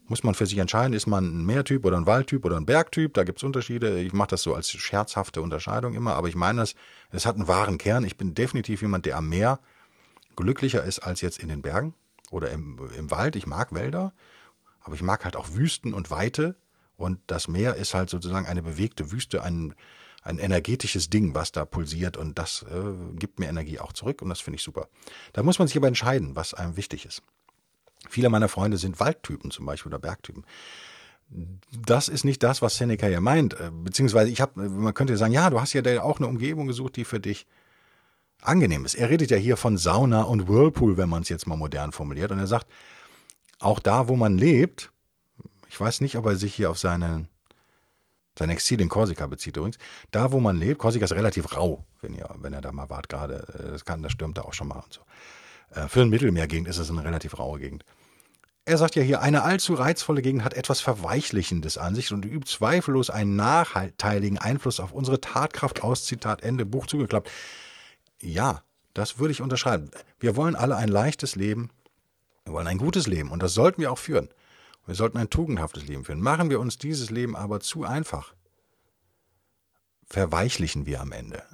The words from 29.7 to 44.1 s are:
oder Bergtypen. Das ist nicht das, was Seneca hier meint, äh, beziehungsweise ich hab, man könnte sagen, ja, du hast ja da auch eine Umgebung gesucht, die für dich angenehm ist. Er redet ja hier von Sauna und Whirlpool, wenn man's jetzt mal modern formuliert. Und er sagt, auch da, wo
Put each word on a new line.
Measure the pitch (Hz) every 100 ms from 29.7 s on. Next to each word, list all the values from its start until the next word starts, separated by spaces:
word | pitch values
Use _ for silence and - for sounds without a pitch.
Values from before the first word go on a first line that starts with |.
| 73 78
oder | 71
Bergtypen. | 80 - - - - - - - - - - _ - 90 85 92 -
Das | 117 110 127 -
ist | 147
nicht | 139 135
das, | 120 135
was | 113 -
Seneca | 120 107 104
hier | 87
meint, | 107 156 120
äh, | - 85
beziehungsweise | 82 87 127 131 110 110
ich | 120
hab, | 135 -
man | 101 95 107
könnte | - 135 104
sagen, | 110
ja, | 131 180
du | 117
hast | 139
ja | 135
da | 131 120
auch | 143 147
eine | 127
Umgebung | 123 131 156 135
gesucht, | 123 131 -
die |
für | 113 113
dich | 101 101 - _ _ _ _ _ _ _ _ _
angenehm | - 180 117 76
ist. | 65
Er | - 117
redet | 165 131
ja | 104
hier | 113 120
von | 120 101
Sauna | 85 101 135 110
und | 107 107 92
Whirlpool, | 107 156 147 113 92
wenn | 87
man's | 85 87
jetzt | 85 -
mal | 78
modern | 76 71 76
formuliert. | - 73 69 101
Und | 98
er | 95
sagt, | 117 - - - - - - - - _ -
auch | 98 90
da, | 101 120
wo | 120